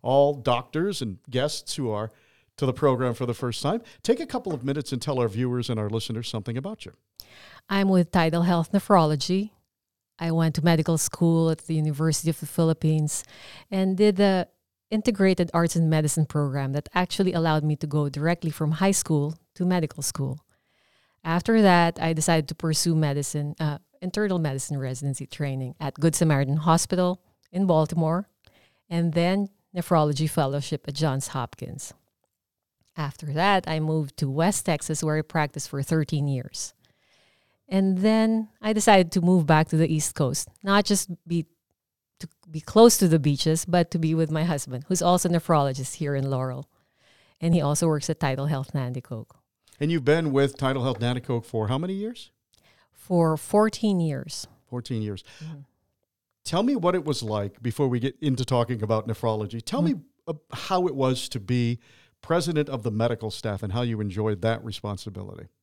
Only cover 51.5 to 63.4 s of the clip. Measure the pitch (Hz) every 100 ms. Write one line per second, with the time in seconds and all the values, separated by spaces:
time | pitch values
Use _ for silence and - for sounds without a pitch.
51.5 | 113 104 131 180 196 214 240 - _ _
52.5 | _ _ _ _ _ - 175 165 156 -
53.5 | 208 214 - 214 190 165 135 131 - -
54.5 | _ _ 123 120 117 107 95 - - 156
55.5 | 151 139 _ _ _ _ _ _ _ -
56.5 | 170 233 269 170 185 151 139 110 107 101
57.5 | - 117 110 139 123 131 - 151 123 123
58.5 | 123 117 120 104 110 110 110 117 110 104
59.5 | 113 - 254 170 139 - _ - 156 _
60.5 | - - 185 180 139 131 123 - - 98
61.5 | 123 117 120 _ _ _ _ - 165 165
62.5 | 156 147 131 110 107 117 117 110 -